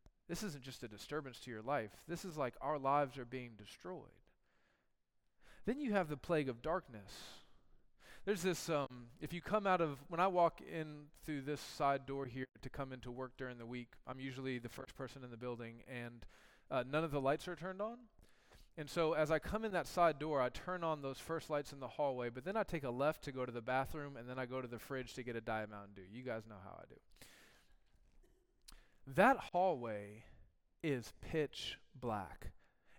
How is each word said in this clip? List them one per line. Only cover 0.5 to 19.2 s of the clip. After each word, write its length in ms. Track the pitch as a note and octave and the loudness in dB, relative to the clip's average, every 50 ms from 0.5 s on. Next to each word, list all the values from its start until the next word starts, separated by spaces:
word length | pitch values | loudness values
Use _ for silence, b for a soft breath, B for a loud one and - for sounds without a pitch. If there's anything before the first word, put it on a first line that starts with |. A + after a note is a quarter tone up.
| D3 C#3 B2 | -4 -6 -8
just 180 | C3+ B2 - | -10 -8 -8
a 60 | B2+ A2+ | -8 -8
disturbance 520 | G#2+ G2+ - - D3 D#3 C#3+ C3 A#2+ - | -8 -10 -8 -4 -4 -4 -4 -6 -10 -10
to 100 | - B2+ | -10 -8
your 100 | A#2 G#2+ | -8 -6
life. 300 | A2 C3 D3 C3+ A2 G#2 - - - - | -2 0 2 2 2 -2 -6 -14 -8 -6
This 160 | E3+ E3 - | -6 -6 -6
is 140 | F#3 D3+ D3+ | -6 -2 0
like 160 | C3+ A#2+ - - | 0 0 0 -2
our 160 | - C#3 D3+ C#3+ | -2 -2 0 2
lives 400 | C3+ C3+ C#3 D3 C#3+ C3 B2+ C3+ | 4 6 6 6 6 4 0 -6
are 80 | A#2+ | -8
being 260 | A#2 C3 B2+ B2 A#2 A2+ G#2 | -6 -6 -6 -6 -8 -12 -14
destroyed. 420 | G#2 - - - - F3 F#3 D3 - - - - _ _ _ _ _ _ _ _ _ _ _ _ _ _ _ _ _ _ _ _ _ _ _ B B B B B B | -16 -16 -16 -12 -10 -8 -8 -8 -10 -14 -20 -20 _ _ _ _ _ _ _ _ _ _ _ _ _ _ _ _ _ _ _ _ _ _ _ B B B B B B
Then 120 | G3+ B3+ C#4+ | -2 0 0
you 140 | D4 A#3 | 2 4
have 160 | G#3 G3 F3 D3+ | 4 4 4 4
the 80 | D3 | 0
plague 320 | C3 - - E3+ D3+ C#3+ C3 | -4 0 2 4 4 4 2
of 140 | A#2 A#2 | -2 -2
darkness. 500 | - D#3 E3+ F#3 - - A#2 G#2 G2 G2+ - - - - - - - - - - - - - - - - _ B B B B B B | 0 0 0 0 -2 -6 -12 -14 -14 -14 -14 -12 -12 -14 -14 -16 -18 -20 -20 -20 -20 -20 -20 -20 -20 -20 _ B B B B B B
There's 180 | F#3+ G#3+ F3 | 2 2 4
this, 280 | E3+ F#3+ E3 - - E3 | 4 2 2 2 2 2
um, 380 | D#3 D3 C#3 - B2 B2 A#2+ A#2 - - | 2 2 2 0 -4 -10 -12 -14 -10 -8
if 120 | D3+ - | -6 -4
you 100 | E3+ F3 | -4 -4
come 240 | - - G3+ G#3+ G3 | 0 2 2 4 6
out 160 | G3 F#3 F3 | 4 6 6
of, 160 | E3+ D3+ C#3 C3+ C#3+ - | 4 2 2 -4 -6 -2
when 120 | E3+ E3 | 2 4
I 60 | F3+ | 4
walk 360 | G3 F3+ F3+ E3+ E3 - - | 6 8 8 8 6 6 0
in 460 | - - E3 E3 D#3 D3+ D3+ D3 D3 D3+ - - - | -6 -6 -4 -4 -4 -6 -8 -12 -14 -16 -18 -10 -6
through 180 | D#3+ D3+ C#3 | -4 -2 -2
this 180 | C3 C#3+ D3 C3+ | 0 -2 -2 -4
side 460 | - - - - D3+ C#3 C#3 C3+ C3 | -4 -8 0 4 6 6 6 4 2
door 180 | C#3 C#3 C#3 C3+ | -2 -4 -4 -4
here 220 | B2 A#2+ C3 C3 - _ - | -4 -4 -4 -4 -6 _ -10
to 80 | - C3+ | -10 -6
come 220 | - D3 C#3 C3 | -4 -4 -4 -4
into 200 | C3 B2 A#2 B2 | -6 -8 -8 -8
work 200 | B2 B2+ C3 B2 - | -6 -6 -6 -6 -6
during 220 | - C3+ B2+ B2 A#2+ | -6 -6 -6 -6 -8
the 80 | A#2 | -8
week, 260 | A2+ B2 B2 A#2+ - - - - | -6 -6 -6 -6 -8 -12 -14 -10
I'm 140 | B2 C3 C3 | -10 -8 -6
usually 380 | C3 C3+ B2 C3 C3 C3 B2+ A#2+ | -6 -6 -4 -4 -2 -2 -2 -2
the 120 | A#2 A#2 | -4 -6
first 260 | - - C3 - - | -8 -8 -10 -10 -8
person 260 | - C3+ A#2+ - C3+ | -8 -8 -8 -8 -12
in 80 | B2+ B2 | -12 -12
the 60 | A#2+ | -10
building, 460 | A2 B2 B2 A#2+ A2+ A#2 A2+ A2+ A#2 - | -6 -4 -4 -4 -4 -6 -8 -10 -12 -12
and, 380 | - C3 A#2+ A#2+ A#2 A#2+ A#2 - B B B B B B B B B | -8 -6 -6 -6 -6 -8 -12 -14 B B B B B B B B B
uh, 120 | C3+ C3 B2 C3 | 2 2 2 4
none 160 | C#3+ D#3 E3 | 2 2 2
of 60 | D#3 | 2
the 100 | C#3+ C#3+ | 2 4
lights 260 | C3 C3+ D3 - - | 4 4 4 4 2
are 100 | F3+ F3 | -6 -6
turned 260 | - D#3+ F#3 F#3 F#3+ | -6 -6 -6 -4 -4
on. 160 | G#3 A3 A#3+ B3 A#3+ - - - b b b b b b b b b b - - | -4 -4 -4 -8 -14 -20 -20 -20 b b b b b b b b b b -8 -8
And 120 | D3 C#3+ | -6 0
so 240 | - E3+ D#3+ D#3 E3 | 4 4 6 6 6
as 160 | D3+ | 6